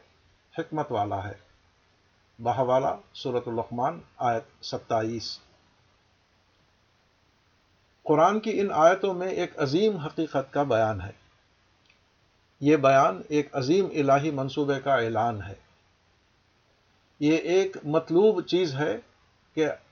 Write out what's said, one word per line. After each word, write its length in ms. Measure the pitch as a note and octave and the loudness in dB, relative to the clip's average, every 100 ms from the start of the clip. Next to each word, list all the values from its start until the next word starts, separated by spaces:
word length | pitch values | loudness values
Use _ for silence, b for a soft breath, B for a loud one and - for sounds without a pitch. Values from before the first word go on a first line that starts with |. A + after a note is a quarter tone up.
| _ _ _ _ _ - | _ _ _ _ _ -10
حکمت 340 | D#3+ D#3 D3 | -8 -6 -4
والا 360 | A2+ G#2 G2 G2 | -4 -2 -4 -8
ہے۔ 60 | - _ _ _ _ _ _ _ _ _ - | -12 _ _ _ _ _ _ _ _ _ -6
بحوالہ 480 | A#2 G3 B2+ C3 C#3 - - | -4 -2 2 2 0 -4 -12
سورۃ 280 | - C3+ B2 A#2+ | -10 -4 -4 -4
اللقمان، 540 | A#2 A2+ A#2+ B2+ E3+ - - | -6 -6 -4 -4 -6 -16 -4
آیت 480 | B2 A2+ - _ | -2 -2 -6 _
ستائیس۔ 760 | - B2 - A#2 A2+ A#2 - - _ _ _ _ _ _ _ _ _ _ _ _ _ _ _ _ _ _ _ _ _ _ _ _ _ _ | -12 -12 -4 -4 -2 -6 -10 -14 _ _ _ _ _ _ _ _ _ _ _ _ _ _ _ _ _ _ _ _ _ _ _ _ _ _
قرآن 380 | - D3+ F3 G#3+ | 0 4 4 4
کی 200 | A3 F#3+ | -2 -2
ان 80 | G3+ | 0
آیتوں 420 | D3+ E3 F#3+ G3 | 4 6 6 0
میں 140 | F3+ F#3 | -4 -4
ایک 300 | E3+ F3 - | -4 -6 -4
عظیم 380 | C#3+ D#3 G#3+ F#3+ | -2 2 2 0
حقیقت 560 | D3 - D#3+ C#3+ C3+ | -6 -6 -4 -4 -4
کا 100 | C#3+ | -4
بیان 380 | C#3+ A2+ A2 G#2 | 0 2 0 -2
ہے۔ 120 | G2 - _ _ _ _ _ _ _ _ _ _ _ _ _ _ | -10 -14 _ _ _ _ _ _ _ _ _ _ _ _ _ _
یہ 160 | C#3 D3+ | 2 4
بیان 460 | C3+ C3+ D#3+ F#3+ - | 6 6 4 0 -2
ایک 200 | D3 C#3+ | -2 -2
عظیم 320 | - B2+ F#3 | -4 0 2
الہی 460 | F3 D3+ C#3 C#3 D#3 | 2 0 2 2 2
منصوبے 500 | C#3 C3+ D3 C#3+ C#3 | -4 -4 -4 -2 -2
کا 140 | C#3 | 0
اعلان 480 | C3 A2+ A2 A#2 G#2+ | 0 0 0 -2 -4
ہے۔ 120 | F#2+ - _ _ _ _ _ _ _ _ _ _ _ _ _ _ _ _ | -10 -16 _ _ _ _ _ _ _ _ _ _ _ _ _ _ _ _
یہ 160 | D3 D#3+ | 0 2
ایک 400 | D#3+ F#3 F#3+ - | 2 0 0 -4
مطلوب 640 | D3 D#3+ D#3+ E3 G#3+ F#3 - | -2 -2 2 4 4 2 -2
چیز 280 | F3+ F3 | -2 0
ہے 220 | C3+ D3+ A3 - _ _ _ _ | -2 -4 -4 -10 _ _ _ _
کہ 120 | D#3 D3+ - _ | -2 -2 -4 _